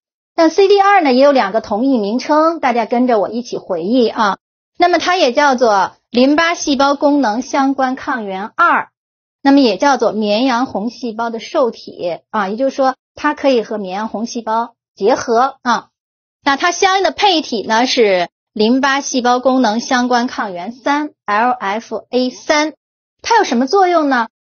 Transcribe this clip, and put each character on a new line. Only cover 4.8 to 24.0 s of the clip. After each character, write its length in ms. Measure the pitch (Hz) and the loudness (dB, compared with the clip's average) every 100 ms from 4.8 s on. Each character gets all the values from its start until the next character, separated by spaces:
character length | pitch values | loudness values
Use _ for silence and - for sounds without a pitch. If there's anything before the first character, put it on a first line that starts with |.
| 349 | 2
么 120 | 330 | 2
它 180 | 349 370 | 0 0
也 160 | 277 | 0
叫 220 | 254 294 247 | 2 2 2
做 380 | 240 196 175 - _ | 2 2 0 -6 _
淋 240 | 240 262 302 | 2 2 2
巴 180 | 330 | 0
细 220 | 330 - 262 | -2 -2 0
胞 200 | 277 285 | 0 2
功 260 | 294 285 | 0 2
能 200 | 233 226 | 0 -2
相 320 | - 294 269 | -4 -2 0
关 220 | 269 262 262 | 0 -4 -4
抗 300 | - 262 202 | -6 -8 -6
原 260 | 190 269 - | -8 -6 0
二， 340 | 339 233 - _ _ _ _ _ | 2 0 -4 _ _ _ _ _
那 100 | 277 | 2
么 80 | 277 | 4
也 180 | 247 185 | 4 2
叫 200 | 285 254 | 2 2
做 140 | 214 | 0
绵 340 | 208 208 208 262 | 0 -2 0 0
羊 220 | 233 262 | -2 -4
红 240 | 196 226 | -6 -8
细 200 | - 233 | -8 -10
胞 200 | 220 233 | -8 -8
的 80 | 226 | -8
受 320 | - 320 233 | -6 -2 -2
体 480 | 226 - - 175 160 _ | -4 -14 -8 -8 -8 _
啊， 200 | 220 190 | -6 -4
也 60 | 220 | -2
就 140 | 269 | -2
是 60 | 277 | 0
说 200 | 175 - _ - | -2 -4 _ -8
它 180 | 294 | -6
可 160 | 294 277 | -2 0
以 140 | 247 | 0
和 160 | 202 220 | -2 -6
绵 160 | 185 190 | -8 -8
羊 120 | 214 | -8
红 200 | 202 233 | -8 -8
细 140 | 240 | -8
胞 340 | 220 220 240 _ _ - | -4 -4 -4 _ _ -2
结 200 | 202 294 | 0 0
合 420 | - 226 269 - | 0 0 0 -2
啊。 260 | 247 214 - _ _ _ _ _ | -4 -4 -4 _ _ _ _ _
那 120 | 285 277 | -2 0
它 160 | 349 | -2
相 260 | 349 381 392 | 0 0 2
应 60 | |
的 80 | 339 | 0
配 300 | 269 403 320 | 0 0 0
体 220 | - 220 | -2 -6
呢， 220 | 202 220 254 | -2 0 0
是 440 | 262 208 185 170 _ _ | 2 2 2 -2 _ _
淋 260 | 214 220 262 | -2 0 2
巴 220 | 269 269 | 0 -2
细 200 | 277 262 | -4 -2
胞 180 | 240 247 | 0 0
功 220 | 247 262 | 2 2
能 180 | 226 220 | 2 -2
相 280 | 233 247 247 | -2 -2 0
关 200 | 247 247 | 0 -2
抗 260 | - 214 | -6 -8
原 180 | 175 190 | -8 -12
三 400 | 262 294 285 302 _ - | -8 -4 -4 -4 _ -4
，L 260 | 208 247 | 0 0
F 540 | 247 196 214 - 220 - | -2 -6 -6 -8 -12 -4
A 200 | 254 254 | -2 -2
三。 440 | - - 302 302 - _ _ _ _ | -4 -2 -2 -2 -8 _ _ _ _
它 160 | - 453 | 0 0
有 60 | |
什 120 | 370 240 | 2 0
么 100 | 269 | 2
作 200 | 403 359 | 2 2
用 220 | 339 | 2